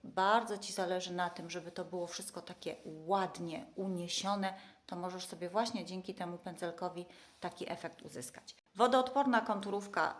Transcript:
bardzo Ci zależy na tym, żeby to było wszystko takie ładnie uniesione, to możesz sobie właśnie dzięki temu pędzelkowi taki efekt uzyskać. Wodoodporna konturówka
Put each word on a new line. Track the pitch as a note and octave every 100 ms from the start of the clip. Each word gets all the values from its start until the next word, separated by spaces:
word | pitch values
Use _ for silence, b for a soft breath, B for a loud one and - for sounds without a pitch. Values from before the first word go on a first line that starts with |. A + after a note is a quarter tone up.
bardzo | - - F#3+ A3+ A#3 G3+
Ci | -
zależy | - F3+ F3+ F3+
na | F3+ F3
tym, | E3+ E3+
żeby | F3 E3+
to | F#3 E3+
było | F3+ F3
wszystko | - F#3+ F3
takie | - F3+ - - F3+
ładnie | D#3 D#3+ G3 F#3 - E3+ - - -
uniesione, | F#3+ F3 F3 - F#3+ G3+ F#3+ F#3+ B B -
to | F3
możesz | F3+ F#3 -
sobie | E3 F3
właśnie | G3+ A#3 G3+ E3+
dzięki | F#3 F#3 F#3+
temu | F3 F3
pędzelkowi | F#3 E3+ E3+ E3+ F3+ E3+ F3 B B B
taki | F3+ - F3+
efekt | F3 E3 -
uzyskać. | D#3 B2+ B2 - - - _ G3
Wodoodporna | A#3+ C4 B3+ C#4 C4 A#3
konturówka | A3+ G#3 G3+ G3+ G3+ F3+ D#3+